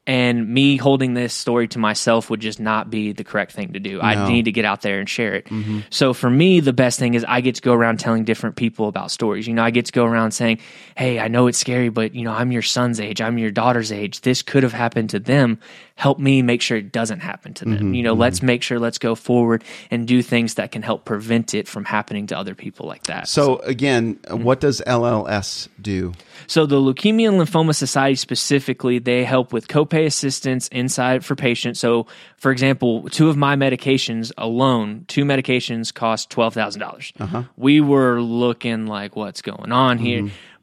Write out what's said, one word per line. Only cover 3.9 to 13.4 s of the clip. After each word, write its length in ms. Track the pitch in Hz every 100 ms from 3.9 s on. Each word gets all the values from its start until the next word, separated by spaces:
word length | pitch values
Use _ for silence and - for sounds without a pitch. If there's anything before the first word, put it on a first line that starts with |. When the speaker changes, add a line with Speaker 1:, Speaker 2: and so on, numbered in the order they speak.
| 98
Speaker 2:
No. 20 |
Speaker 1:
I 280 | 98 104 98
need 180 | 120 113
to 40 |
get 140 | 107
out 160 | 107 101
there 160 | 104 98
and 100 | 98
share 260 | - 110
it. 100 | 98 -
Speaker 2:
Mm-hmm. 340 | 110 107 107 104
Speaker 1:
So 240 | - 139
for 140 | 123 127
me, 280 | 127 180 180
the 140 | 139
best 260 | 123 127 -
thing 160 | 123
is 100 | 120 117
I 120 | 123
get 120 | 127 117
to 60 |
go 120 | 127
around 260 | 120 117 113
telling 240 | - 113
different 320 | 110 110 113 -
people 320 | 117 - 107
about 220 | 95 95
stories. 340 | - 110 98 113
You 80 |
know, 80 | 117
I 80 | 117
get 140 | 120 117
to 60 |
go 120 | 127
around 280 | 117 117 113
saying, 260 | - 117 113 - - - -
"Hey, 240 | 127 117
I 80 | 110
know 180 | 117 123
it's 120 | 120
scary, 320 | - 123 120
but, 240 | 110 110
you 100 | 120
know, 80 | 117
I'm 180 | 110 123
your 120 | 120
son's 360 | 110 - 123 113
age. 220 | 104 101
I'm 160 | 113
your 120 | 117